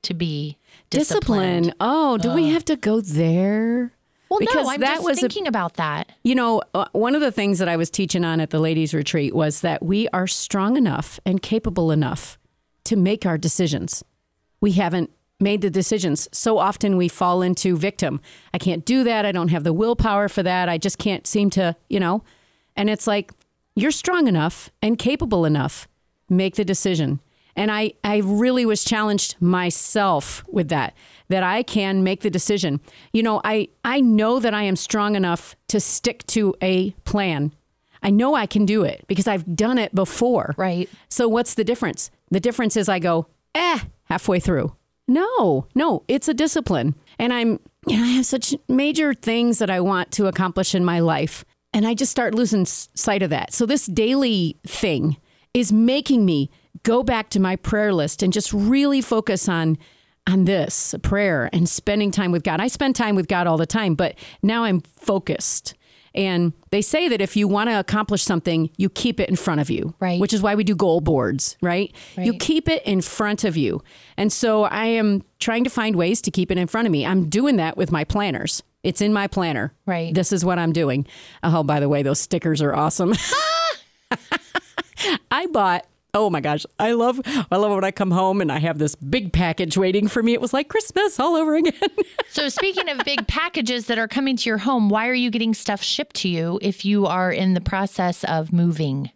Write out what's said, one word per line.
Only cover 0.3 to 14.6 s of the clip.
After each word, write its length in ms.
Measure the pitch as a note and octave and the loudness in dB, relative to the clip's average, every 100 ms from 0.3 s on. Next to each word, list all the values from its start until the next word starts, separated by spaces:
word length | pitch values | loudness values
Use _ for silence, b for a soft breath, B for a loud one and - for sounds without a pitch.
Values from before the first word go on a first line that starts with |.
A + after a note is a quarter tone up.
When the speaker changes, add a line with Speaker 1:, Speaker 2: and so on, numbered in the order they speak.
| D3+ D3 D3 b b b | -4 -8 -12 b b b
Speaker 2:
Discipline. 760 | - D4+ G#4 - G#3 F#3 F3 | -2 0 0 0 0 2 2
Speaker 1:
disciplined. 100 | E3+ - | 0 0
Speaker 2:
Oh, 360 | G#3 D4+ D4+ A#3 | 0 2 2 0
do 160 | A3+ | 0
we 140 | C4+ D#4 | 2 2
Speaker 1:
Ugh. 60 | |
Speaker 2:
have 100 | E4 - | 0 0
to 100 | D4+ | -2
go 240 | G#3 A3 | 0 0
there? 880 | G3 D3+ E3 E3+ F#3+ G#3+ A3+ A#3+ A#3+ _ _ _ _ | 0 0 2 2 2 0 0 -2 -4 _ _ _ _
Speaker 1:
Well, 100 | G4+ | -2
Speaker 2:
Because 280 | G#4+ B4+ C4 | 0 0 0
Speaker 1:
no, 40 | |
I'm 100 | C#4 | 0
Speaker 2:
that 140 | C4 | 0
Speaker 1:
just 100 | D#4 | 0
Speaker 2:
was 140 | F4 C#4 | 0 0
a 20 | |
Speaker 1:
thinking 260 | B3 G#4 F4 | -2 -2 -4
about 260 | A3 F3 | -2 -4
that. 340 | - D#3+ D3 - _ | -4 -4 -4 -8 _
Speaker 2:
You 140 | A#3 B3+ | 0 2
know, 260 | A#3 A3 - | 2 0 -2
uh, 120 | F#3 - | -4 -2
one 240 | - A#3 C#4+ | 0 0 2
of 40 | |
the 120 | C#4+ | 0
things 260 | A3+ G3+ F#3 | 0 -2 0
that 100 | F3+ | 0
I 80 | E3+ | 0
was 140 | E3 | -2
teaching 340 | - F#3 F#3 | -2 -2 0
on 140 | E3+ D#3+ | 0 0
at 100 | D#3 | -2
the 100 | D#3+ | 0
ladies' 340 | D#3+ D#3+ D#3 | 0 0 0
retreat 400 | D#3+ D3 E3 C#3+ | -2 -2 -2 0
was 260 | - D3+ D3 | 0 0 0
that 200 | F3 D#3 | -4 -4
we 240 | E3 G3+ A3+ | -2 -2 0
are 160 | F#3 F#3 | -2 -2
strong 480 | - - G3+ G3 C4 | -2 -2 -2 0 2
enough 420 | A3+ - D3+ - - | 2 0 -6 -6 -2
and 160 | F#3 | -2
capable 480 | - A3 A3 F#3 E3 | 0 -2 -2 0 2
enough 480 | D3+ C3+ - - - _ _ _ _ | 2 0 -4 -10 -16 _ _ _ _
to 100 | - | -2
make 320 | A3 F3+ G#3 F#3+ | 2 2 2 -2
our 100 | D#3+ | -2
decisions. 680 | E3 - F3 D3 - - - _ _ _ _ _ | -2 0 0 -2 -6 -8 -10 _ _ _ _ _